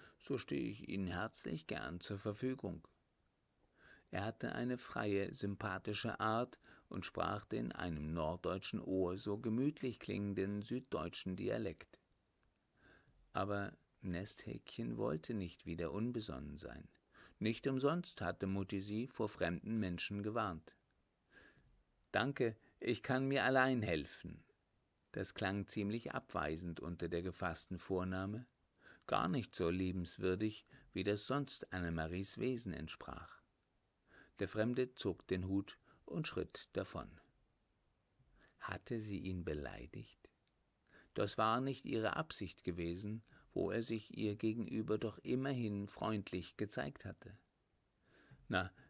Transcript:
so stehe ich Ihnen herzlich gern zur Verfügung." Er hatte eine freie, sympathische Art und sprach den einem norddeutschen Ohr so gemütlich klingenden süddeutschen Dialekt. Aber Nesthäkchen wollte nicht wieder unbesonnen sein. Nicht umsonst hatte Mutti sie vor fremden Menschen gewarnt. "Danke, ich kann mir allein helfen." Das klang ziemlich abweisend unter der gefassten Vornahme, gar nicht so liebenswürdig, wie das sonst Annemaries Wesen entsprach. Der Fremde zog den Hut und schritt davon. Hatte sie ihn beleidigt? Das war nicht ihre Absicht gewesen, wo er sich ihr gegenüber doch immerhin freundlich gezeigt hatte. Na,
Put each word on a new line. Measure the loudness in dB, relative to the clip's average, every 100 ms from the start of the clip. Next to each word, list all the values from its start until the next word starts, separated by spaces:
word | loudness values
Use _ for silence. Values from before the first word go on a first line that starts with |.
| -20 -12
so | -4 -4
stehe | 0 -2 -2
ich | -4 -4
Ihnen | -2 0
herzlich | 0 -2 -4 -6 -4 -4
gern | -4 -4 -6
zur | -6 -4
Verfügung." | -2 0 0 0 -4 -6 -10 _ _ _ _ _ _ _ _ _ -20 -20 _
Er | -4
hatte | -2 -2 -2
eine | 0 0 -2
freie, | -4 -2 2 2 2 -2
sympathische | -2 -2 -2 -2 -2 -2 -2 2
Art | 2 4 2 -4 -20 -20 -8
und | -6 -4
sprach | 0 0 0
den | -2 -2 -2
einem | -2 -4 -2 -2
norddeutschen | 2 2 2 0 0 -2 -2
Ohr | 2 4 4 2
so | -2 0
gemütlich | 2 4 4 2 -2 -2
klingenden | -4 -2 0 2 2 0
süddeutschen | -2 -4 -2 -2 -2 -4 -4 0
Dialekt. | 0 2 0 -4 -12 -20 _ _ _ _ _ _ _ _ -20 -20 _ -20 _
Aber | 0 2 0 -2 -8 _ _
Nesthäkchen | -4 -2 -4 -8 -8 -10 -8 -6 -4 -2
wollte | 0 0 -2
nicht | -4 -4 -6 -6
wieder | -4 -2
unbesonnen | 0 -2 -2 -4 -6 -8 -8
sein. | -10 -10 -14 _ _ -20 -18 0
Nicht | 0 2 2
umsonst | 4 4 2 -2 -2
hatte | -2 0 2
Mutti | 2 0 -2
sie | 0 0 0
vor | 0 -2
fremden | 2 0 2 0 2
Menschen | 2 0 -2 -2
gewarnt. | 0 0 0 -2 -8 -20 _ _ _ _ _ -20 -20 -20 -20 _ _ _ _
"Danke, | 2 2 4 2 0 -12 -4
ich | 0 0
kann | 2 2 4
mir | 4
allein | 6 6 6 6
helfen." | 4 2 0 -8 -10 -12 -16 _ _ _ _ _ _
Das | -4 -4
klang | 0 2 2 0
ziemlich | 0 0 0 -2
abweisend | -4 -2 0 0 0 -2 -4
unter | -4 -2 0
der | 0
gefassten | -2 -2 -2 -2 -6 -6
Vornahme, | 0 0 2 0 -2 -4 -8 _ _ _ -20 -16 0
gar | 2 4
nicht | 2 0 0
so | 2
liebenswürdig, | 4 2 0 -2 0 2 4 0 -2 -14 -20 -6
wie | 0
das | 2 2 2
sonst | 0 0 -4 -4
Annemaries | 0 2 2 0 -2 -4 -2
Wesen | 0 0 -2
entsprach. | -4 -6 -8 -10 -10 -12 -18 _ _ _ _ _ _ _ -20 -12 -2
Der | 0
Fremde | 2 4 4 2 0
zog | -2 0 0
den | 0 2
Hut | 2 0 -6 _ -20 -6
und | -4 -2
schritt | -2 -4 -6 -6
davon. | -2 -2 -4 -8 -14 -20 _ _ _ _ _ _ _ _ _ _ -20 -20 -8
Hatte | -6 -4 -4 -4
sie | -2 -2
ihn | -2 -2
beleidigt? | -2 -4 -4 -8 -10 -12 -12 -18 -20 _ _ _ _ _ _ -20 -4
Das | 2 2 6
war | 6 6
nicht | 4 0 0
ihre | 2 4 2
Absicht | 0 -4 -6 -4
gewesen, | -2 0 0 0 -2 -4 -8 -20 -4
wo | 0 2
er | 2
sich | 0 -2 -4 0
ihr | 0 2
gegenüber | 2 2 0 0 2 2
doch | 2 -2
immerhin | 0 2 2 2 2 0 -2
freundlich | -2 0 0 0 -4 -4 -4
gezeigt | -2 -2 -4 -4 -10
hatte. | -10 -14 -18 _ _ _ _ _ _ _ -20 -20 -12 0
Na, | 2 2 -4 -20